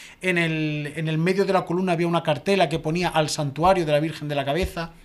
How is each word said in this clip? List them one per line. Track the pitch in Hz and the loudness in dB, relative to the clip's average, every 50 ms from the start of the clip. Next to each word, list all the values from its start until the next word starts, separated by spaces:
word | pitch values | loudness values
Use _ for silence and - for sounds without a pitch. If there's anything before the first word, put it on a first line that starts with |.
| - - - - | -20 -20 -16 -6
en | - 185 180 175 | -2 0 0 2
el, | 170 165 160 156 156 151 151 151 147 147 143 | 2 0 0 0 -2 -2 -2 -4 -6 -8 -6
en | 160 160 156 | -4 -2 -2
el | 160 156 | 0 2
medio | 160 180 185 190 196 | 2 2 2 2 2
de | 180 190 | 2 2
la | 185 165 | 0 0
columna | - 170 180 190 185 175 | 0 -2 0 0 0 0
había | 165 170 170 | 0 0 0
una | 170 165 | 0 0
cartela | 160 - 151 135 - - 202 190 175 156 | 0 0 -2 -2 0 0 2 2 2 2
que | 156 160 | 0 -2
ponía | - 156 156 175 180 170 | -2 -2 -2 -2 -2 0
"Al | - 156 156 139 | 2 2 0 0
santuario | - - 151 139 127 - 160 180 196 190 170 | 0 -2 -4 -4 -2 2 4 4 4 4 4
de | 151 | 2
la | 147 147 | 2 2
Virgen | 151 160 151 - - 147 | 2 0 -4 -6 -6 -4
de | 147 | -2
la | 143 135 | -2 -2
Cabeza". | 139 139 165 185 180 - 175 165 165 - - | 0 0 0 -2 -2 -4 -6 -8 -10 -10 -10